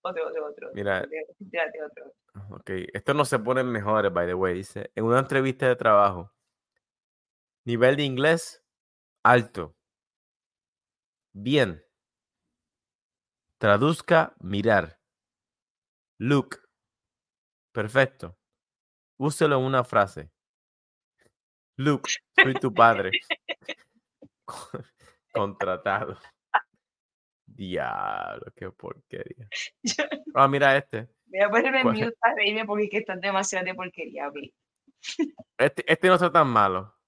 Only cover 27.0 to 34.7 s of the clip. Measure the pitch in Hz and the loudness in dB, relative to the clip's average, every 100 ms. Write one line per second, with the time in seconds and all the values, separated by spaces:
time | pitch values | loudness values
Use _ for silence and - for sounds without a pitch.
27 | _ _ _ _ _ - 95 87 65 50 | _ _ _ _ _ -16 -8 -6 -6 -6
28 | 50 50 50 53 - _ 92 _ - - | -8 -8 -10 -12 -18 _ -18 _ -16 -16
29 | _ - - - 110 - - _ 240 - | _ -16 -14 -18 -14 -14 -14 _ -6 -4
30 | 294 294 - 135 135 139 139 139 - 110 | -6 -8 -4 2 4 4 4 2 -2 -12
31 | 120 _ _ 190 208 226 262 269 247 220 | -12 _ _ -2 2 2 0 0 0 0
32 | 226 233 226 214 208 214 214 208 208 208 | -4 0 -2 0 -2 -2 -4 -4 -2 -4
33 | 214 180 196 190 196 190 185 185 180 - | -6 -6 -4 -2 -2 -4 -6 -8 -12 -12
34 | 160 143 143 147 139 _ _ | -14 -10 -10 -12 -18 _ _